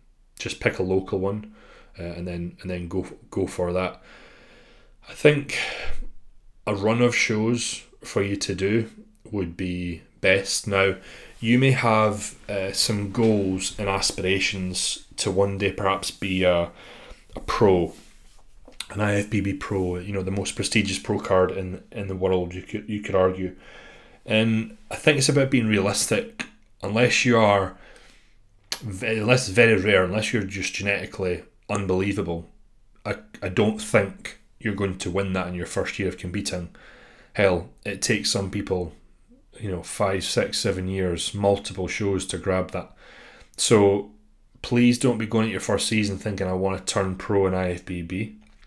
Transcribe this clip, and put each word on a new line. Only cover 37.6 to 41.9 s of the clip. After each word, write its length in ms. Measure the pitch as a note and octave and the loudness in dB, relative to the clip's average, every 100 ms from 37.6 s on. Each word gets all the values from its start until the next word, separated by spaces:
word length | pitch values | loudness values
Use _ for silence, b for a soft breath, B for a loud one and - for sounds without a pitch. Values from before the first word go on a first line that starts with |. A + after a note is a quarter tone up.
| F2+ - | -4 -12
it 180 | G#2+ F#2+ | -10 -4
takes 280 | - G#2+ - | 0 0 0
some 200 | G#2 F#2+ | -2 -2
people, 420 | G2 - F#2 F2 - _ _ _ - _ - | -4 -2 -2 -4 -10 _ _ _ -20 _ -12
you 100 | G2+ | -6
know, 120 | F2+ | -6
five, 420 | - - G2+ F#2+ | -8 -2 0 0
six, 340 | - A#2+ G2 - | 0 0 0 -2
seven 300 | G#2+ F#2 F#2 | -2 -2 -2
years, 460 | F#2+ F2+ E2+ - | -2 0 -2 -4
multiple 520 | G2+ G2+ G2 - F#2+ | 0 2 2 -2 -6
shows 400 | F2 | -6